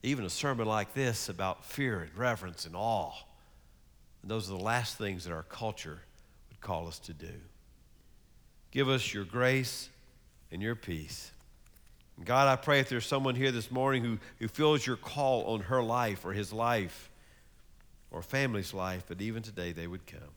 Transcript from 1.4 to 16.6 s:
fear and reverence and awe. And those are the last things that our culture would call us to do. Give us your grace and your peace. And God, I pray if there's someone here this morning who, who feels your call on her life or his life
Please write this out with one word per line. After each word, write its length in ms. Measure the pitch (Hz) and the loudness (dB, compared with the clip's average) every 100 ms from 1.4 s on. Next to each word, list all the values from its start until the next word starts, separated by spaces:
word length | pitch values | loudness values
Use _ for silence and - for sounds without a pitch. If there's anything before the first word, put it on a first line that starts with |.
| 95 - - | -2 -2 -6
fear 340 | - 135 101 | -2 0 0
and 180 | 80 82 | -4 -2
reverence 480 | 123 110 92 82 82 | 0 0 -4 -10 -8
and 80 | |
awe. 400 | 85 110 110 76 - - - - - - - - - - - | -4 0 0 -2 -8 -18 -20 -20 -20 -20 -20 -20 -20 -20 -18
And 100 | 95 | -6
those 180 | 110 95 | -4 -4
are 80 | 95 | -4
the 60 | |
last 340 | 101 120 113 - | 0 0 0 -4
things 280 | 104 92 85 | -4 -4 -6
that 80 | |
our 100 | 82 | -8
culture 560 | 80 - 110 - 82 78 - - - - - | -8 -6 -6 -6 -10 -12 -16 -20 -20 -20 -20
would 120 | - | -16
call 260 | - 85 85 | -6 -4 -4
us 100 | 82 | -10
to 140 | - | -14
do. 280 | 78 85 - 87 - - - - - - - - - - - - | -14 -12 -14 -16 -20 -20 -20 -20 -20 -20 -20 -20 -20 -20 -20 -8
Give 160 | 131 135 | 0 4
us 260 | 131 - | 4 2
your 120 | 101 95 | -4 -4
grace 640 | 117 127 131 127 - - - - - - - - | 2 4 4 2 -4 -10 -16 -20 -20 -20 -20 -12
and 120 | 85 | -4
your 140 | 107 117 | -4 -4
peace. 580 | - 82 76 - - - - - - - - - - - | -4 -6 -6 -12 -14 -18 -20 -20 -20 -20 -20 -20 -20 -14
And 100 | 123 | 2
God, 220 | 127 139 | 6 8
I 80 | 127 | 6
pray 240 | - 139 | 6 4
if 80 | 131 | 4
there's 180 | 123 - | 0 0
someone 300 | 139 135 123 | 2 2 4
here 160 | 135 | 4
this 180 | 120 107 | 2 -2
morning 320 | 127 135 131 | 2 4 4
who, 160 | 120 110 - - | 2 -2 -6 -6
who 80 | 113 | -6
feels 400 | - 151 151 127 | 2 4 6 2
your 80 | 120 | -4
call 520 | - 143 135 127 - | -4 0 4 4 2
on 140 | 110 | -2
her 220 | 87 131 | 2 2
life 400 | 113 120 120 98 | 4 2 2 0
or 80 | 87 | -4
his 220 | 98 98 | -4 -4
life 580 | 107 | 0